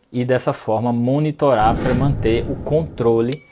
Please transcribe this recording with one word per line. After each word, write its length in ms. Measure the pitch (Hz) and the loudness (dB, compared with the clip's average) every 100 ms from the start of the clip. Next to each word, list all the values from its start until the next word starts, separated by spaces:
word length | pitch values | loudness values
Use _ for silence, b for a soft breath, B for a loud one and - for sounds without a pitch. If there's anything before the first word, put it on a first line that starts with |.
| _ | _
e, 100 | 123 | -4
dessa 300 | 123 127 - | 0 0 -2
forma, 400 | - - 110 120 | -6 -2 -2 0
monitorar 800 | 120 120 139 151 147 143 117 110 113 | 0 0 0 0 0 2 4 4 2
para 180 | 131 | 0
manter 560 | 123 139 139 110 117 - | 0 0 0 0 0 -2
o 60 | - | -6
controle 800 | - 151 160 - 117 113 117 - - | -2 -2 -2 -2 2 2 2 -4 -8